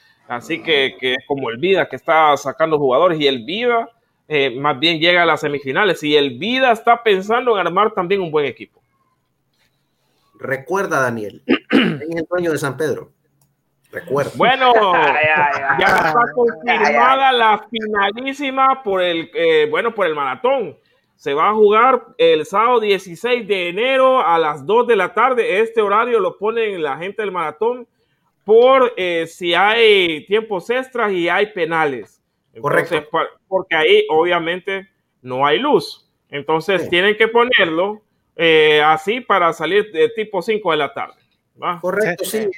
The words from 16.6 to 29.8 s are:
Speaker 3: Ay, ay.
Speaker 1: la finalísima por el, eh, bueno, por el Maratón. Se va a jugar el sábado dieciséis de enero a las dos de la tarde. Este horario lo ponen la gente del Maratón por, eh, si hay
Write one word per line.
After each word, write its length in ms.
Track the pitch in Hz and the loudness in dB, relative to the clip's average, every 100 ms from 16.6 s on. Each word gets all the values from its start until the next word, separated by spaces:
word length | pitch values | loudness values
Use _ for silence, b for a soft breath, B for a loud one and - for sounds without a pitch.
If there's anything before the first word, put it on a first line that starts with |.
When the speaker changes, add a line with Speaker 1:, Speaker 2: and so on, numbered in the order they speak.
| 240 226 - 277 247 269 269 | -4 0 2 2 2 4 2
Speaker 3:
Ay, 40 | |
ay. 40 | 240 | 2
Speaker 1:
la 300 | 220 269 - | 2 0 -4
finalísima 1120 | 226 214 208 196 226 269 269 277 269 269 262 | -8 -4 -2 -2 -4 -10 -6 -6 0 0 0
por 180 | 202 185 | -2 -2
el, 300 | 180 165 160 | 0 -2 -6
eh, 340 | 165 165 156 151 | -2 2 4 2
bueno, 240 | 160 226 214 | 0 -2 -2
por 100 | 175 | -2
el 100 | 151 | -2
Maratón. 640 | 135 127 247 269 175 - _ _ _ _ | -4 -2 0 0 -4 -12 _ _ _ _
Se 180 | 147 | -4
va 160 | 143 185 | 0 0
a 40 | |
jugar 540 | 214 208 214 262 247 - - | 4 4 6 4 2 -4 0
el 280 | 165 160 147 | 2 2 0
sábado 360 | 196 233 240 | 0 2 2
dieciséis 640 | 214 185 185 165 240 247 202 | 2 -2 -4 -8 -4 -4 -2
de 220 | 196 175 | -4 -4
enero 500 | 185 254 269 262 254 | -4 -2 2 2 2
a 180 | 165 165 | 2 2
las 280 | 151 151 139 | 0 -4 0
dos 200 | 233 240 | 0 2
de 120 | 214 | 0
la 160 | 180 | 0
tarde. 480 | 214 254 240 180 185 | 0 0 0 0 0
Este 200 | 226 226 | 0 0
horario 380 | 202 208 247 226 | 0 0 2 0
lo 180 | 180 - | -2 -4
ponen 460 | 208 233 214 180 | -4 -2 -4 -4
la 140 | 147 139 | -6 -4
gente 240 | 185 202 | -8 -6
del 100 | 202 | -6
Maratón 560 | 180 156 151 196 247 233 _ _ _ _ _ | -4 -6 -4 -4 -4 -12 _ _ _ _ _
por, 480 | - 226 254 269 247 185 | 4 6 6 6 4 0
eh, 280 | 180 165 160 | -4 -2 -4
si 280 | - 175 170 | -6 0 2
hay 680 | 208 233 | 4 4